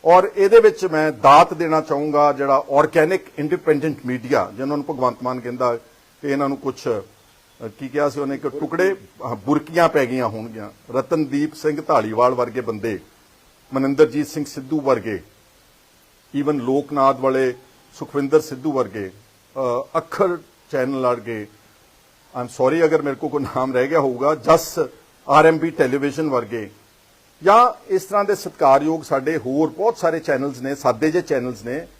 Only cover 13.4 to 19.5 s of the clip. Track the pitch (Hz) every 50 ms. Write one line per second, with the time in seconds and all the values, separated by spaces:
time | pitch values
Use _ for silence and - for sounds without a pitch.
13.4 | _ _ _ _ _ _ - 131 135 135 139 135 151 135 117 147 147 139 - 156
14.4 | 143 139 - 147 131 131 156 156 139 135 131 117 98 113 104 87 80 _ _ _
15.4 | _ _ _ _ _ _ _ _ _ _ _ _ _ _ _ _ _ _ - 143
16.4 | 143 143 151 143 117 123 131 143 143 143 151 143 135 135 135 123 127 135 131 131
17.4 | 131 127 123 127 - _ _ _ _ _ _ - 156 - - 143 139 139 147 156
18.4 | 147 - 143 127 127 156 143 131 120 101 92 110 101 95 95 107 _ _ _ _
19.4 | _ _